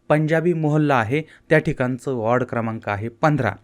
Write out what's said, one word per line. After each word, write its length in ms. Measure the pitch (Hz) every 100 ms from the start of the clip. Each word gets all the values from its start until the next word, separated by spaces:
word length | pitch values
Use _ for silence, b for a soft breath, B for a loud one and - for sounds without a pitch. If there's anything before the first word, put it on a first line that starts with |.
| _
पंजाबी 440 | 151 156 160 170
मोहल्ला 420 | 160 151 151 151 131
आहे, 260 | 107 147
त्या 380 | 156 - _ 156
ठिकाणचं 540 | 151 143 123 127 -
वॉर्ड 300 | 127 110 123
क्रमांक 460 | 123 117 113 110 -
आहे 200 | 101 113
पंधरा. 440 | - 160 147 113 98